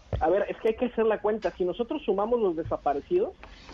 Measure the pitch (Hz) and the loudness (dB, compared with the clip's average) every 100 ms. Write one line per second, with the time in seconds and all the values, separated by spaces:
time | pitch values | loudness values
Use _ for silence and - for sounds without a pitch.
0 | - - 160 196 196 175 226 226 240 233 | -6 -2 2 2 2 -2 -2 0 -2 2
1 | 220 208 208 214 226 - 180 170 240 311 | 2 2 0 0 -2 -2 -2 0 -4 -4
2 | - 190 220 240 202 160 151 - - 147 | -2 0 2 2 2 0 -2 -2 0 -2
3 | - 180 302 - - - - | 0 0 0 -4 -20 -20 -18